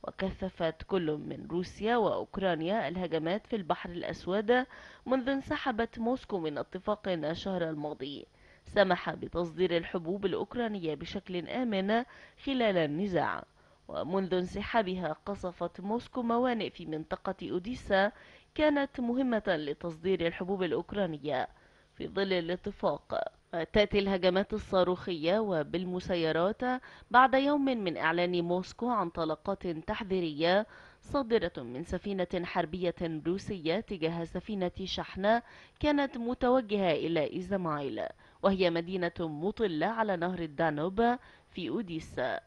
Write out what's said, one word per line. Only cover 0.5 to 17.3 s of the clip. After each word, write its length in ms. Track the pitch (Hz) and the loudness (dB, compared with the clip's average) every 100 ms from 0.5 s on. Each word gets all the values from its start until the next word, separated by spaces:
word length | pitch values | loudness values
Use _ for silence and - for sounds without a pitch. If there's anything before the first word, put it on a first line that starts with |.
| - 165 156 | -2 -2 -2
كل 280 | - 190 160 | -2 0 0
من 360 | 151 151 151 143 | -2 -4 -10 -4
روسيا 460 | 175 180 - 208 240 | -4 -4 -4 0 4
وأوكرانيا 880 | 190 95 - - 190 165 160 214 147 | 4 0 -4 -2 0 0 0 0 -2
الهجمات 600 | 175 180 156 156 202 - | -2 -2 -2 0 -4 -2
في 80 | 226 | -6
البحر 340 | 160 180 185 | -2 -4 -4
الأسود 760 | 175 - 165 - 196 214 247 254 - - - - | -8 -6 -6 -2 -2 4 2 2 -10 -20 -16 -2
منذ 240 | 262 240 | 0 0
انسحبت 720 | 277 - 302 - 220 226 - | -2 -2 -4 -2 -2 -4 -2
موسكو 400 | 226 254 - 202 | -2 -2 -2 -4
من 180 | 156 143 | -2 -4
اتفاق 500 | 135 185 196 208 196 | -6 -6 -4 -2 -2
الشهر 640 | 175 151 170 190 185 165 | -2 -2 -4 -4 -2 -2
الماضي 580 | 156 147 151 135 139 - _ - - - | -2 -6 -6 -8 -10 -14 _ -20 -20 -2
سمح 480 | - 190 180 - | 4 4 4 0
بتصدير 640 | 165 165 165 170 156 180 170 | -6 -4 -2 -4 0 2 2
الحبوب 480 | 170 185 165 196 196 | 0 -4 -4 -2 0
الأوكرانية 680 | 123 202 247 233 208 165 147 | 0 -2 -4 -4 -2 -4 -6
بشكل 540 | 170 202 - 180 160 | -6 -10 -6 -6 -4
آمن 540 | 247 254 196 190 226 254 - - - - | -4 0 0 2 0 0 -12 -20 -10 -4
خلال 320 | 262 226 180 | 0 2 4
النزاع. 680 | 156 151 202 175 120 85 - _ - _ - | 2 0 0 0 0 -4 -10 _ -20 _ -10
ومنذ 460 | 73 113 190 185 | -6 -2 0 2
انسحابها 840 | 180 180 196 208 233 185 185 170 156 - | 0 0 -6 -2 0 0 -2 -4 -6 -6
قصفت 560 | 196 185 170 175 - | -6 -6 -6 -8 -6
موسكو 400 | 185 226 - 254 | -4 -4 -4 -6
موانئ 480 | 233 233 254 240 165 | 0 2 2 0 -4
في 160 | - 165 | -8 -8
منطقة 640 | 156 156 165 - | -8 -6 -6 -6